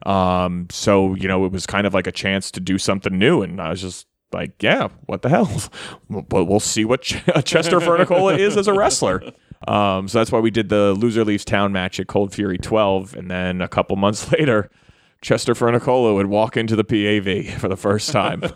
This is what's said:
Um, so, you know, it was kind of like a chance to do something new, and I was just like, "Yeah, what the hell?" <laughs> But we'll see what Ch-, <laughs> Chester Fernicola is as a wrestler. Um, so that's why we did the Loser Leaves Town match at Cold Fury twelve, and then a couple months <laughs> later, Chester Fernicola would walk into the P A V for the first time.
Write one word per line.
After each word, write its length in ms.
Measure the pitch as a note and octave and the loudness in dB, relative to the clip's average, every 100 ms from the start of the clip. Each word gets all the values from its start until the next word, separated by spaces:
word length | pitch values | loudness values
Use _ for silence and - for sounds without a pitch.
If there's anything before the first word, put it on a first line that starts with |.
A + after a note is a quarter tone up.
| - | -2
Um, 640 | G2 F#2 F2+ F2+ F2 F2 | 2 2 2 -2 -4 -8
so, 460 | - - G2+ F#2+ F#2+ | -4 2 4 4 0
you 140 | F#2+ | -2
know, 160 | F#2+ F#2+ | 0 0
it 60 | |
was 120 | F#2+ - | -2 -4
kind 220 | G2+ G2+ | 0 0
of 60 | |
like 120 | F#2+ F2+ | 0 -2
a 60 | |
chance 400 | - G2+ G2 - | -4 -2 -2 -4
to 80 | - | -8
do 180 | F#2 F#2+ | -2 -2
something 400 | - G2 G#2 F#2 | 0 -2 -2 2
new, 240 | A#2 E3 | 4 2
and 200 | F#2 F#2 | 0 -6
I 80 | E2 | -6
was 100 | F2+ | -6
just 240 | F#2 - - _ - | -8 -12 -20 _ -12
like, 180 | F#2 - - | -8 -8 -2
"Yeah, 280 | - A#3 A2+ - - | 0 0 -2 -8 -10
what 160 | F#2+ | -4
the 80 | B2 | 0
hell?" 200 | G3 G3 - - - | 2 2 -2 -10 -14
<laughs> 260 | - - - | -16 -16 -10
But 360 | G2+ - G#2 E2+ | -10 -2 0 2
we'll 140 | G2+ | 2
see 240 | - A2+ | 0 -2
what 200 | A2 A#2 | 0 -2
Ch-, 200 | - - - | -2 -4 0
<laughs> 120 | E3 - | 0 2
Chester 340 | E3+ E3 F3 | 0 2 2
Fernicola 580 | F3 E3+ F3+ F3+ F#3+ F#3+ | 4 2 4 4 2 2
is 200 | G3+ G#3 | 2 2
as 100 | G3+ | 2
a 60 | |
wrestler. 480 | G3 C#4 - G#2+ F#2+ A#2+ - - - - | 2 2 2 0 -2 -6 -20 -20 -14 -2
Um, 400 | G#2 G2+ F#2+ F#2+ | 2 2 0 0
so 80 | A2+ | 0
that's 140 | A2+ | 2
why 80 | A#2 | 2
we 100 | A2+ | 2
did 160 | A2 G2+ | 0 0
the 240 | G#2 G2+ | 2 4
Loser 300 | G2 A#2 A2 | 2 0 2
Leaves 220 | G#2+ G2+ - | 0 0 0
Town 260 | G#2 G2+ | 0 0
match 280 | G2 F#2 - | -2 -4 -6
at 60 | F#2+ | -4
Cold 260 | G2+ G2+ | -2 -2
Fury 240 | - G2+ F#2 | -2 -4 -4
twelve, 580 | - A2 G2+ F#2+ F#2+ - | -2 0 2 0 -4 -12
and 140 | F#2 | -8
then 300 | F#2 F#2 F2+ | -4 -4 -4
a 60 | F2 | -4
couple 260 | - - G2 | -2 -2 0
months 340 | G2 G#2+ - | 0 0 -2
<laughs> 60 | E3+ | 0
later, 320 | D3 G#2+ G2+ _ _ _ _ _ | 2 2 -2 _ _ _ _ _
Chester 320 | - A#2 - | -2 -2 0
Fernicola 600 | A#2 A#2+ A#2 B2+ B2+ A#2 G2+ | 0 2 0 2 2 4 2
would 100 | G2 | 2
walk 320 | G#2 A2+ B2+ | 0 0 -2
into 180 | A2+ A2 | -2 0
the 80 | |
P 220 | G#2+ A2 G#2 | 2 2 2
A 140 | G#2 | 0
V 240 | G2 F#2+ - | 0 -2 -4
for 180 | - G2+ | -6 -4
the 80 | F#2+ | -2
first 340 | G#2 G#2 - | 0 0 0
time. 300 | A#2 G2 F2 - | 0 0 -2 -8